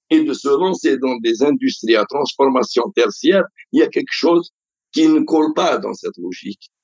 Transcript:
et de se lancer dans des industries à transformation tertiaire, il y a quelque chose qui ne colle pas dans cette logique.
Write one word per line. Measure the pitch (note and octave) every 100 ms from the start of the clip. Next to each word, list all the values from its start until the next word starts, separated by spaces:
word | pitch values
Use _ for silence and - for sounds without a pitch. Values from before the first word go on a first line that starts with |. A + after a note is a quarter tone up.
| -
et | D#3+
de | D3+
se | C3 C#3
lancer | C#3 F#3 E3 D#3+ C3+
dans | C3 B2
des | A2+ A2+
industries | C#3 C3 C3 - A2+ A2
à | G#2
transformation | C#3+ C3+ - C3+ B2+ A2 - A#2 A2+
tertiaire, | A2+ - C#3+ F#3+ F3+ - -
il | D4+
y |
a | -
quelque | - -
chose | - D#3+ E3+ E3+ _ _ _ _
qui | D#3 D#3+
ne | D#3
colle | D#3 D#3+ D#3
pas | D#3+ F3+ C3+
dans | G#2
cette | G2+ F2 -
logique. | F2 F2+ G2+ G2+ - _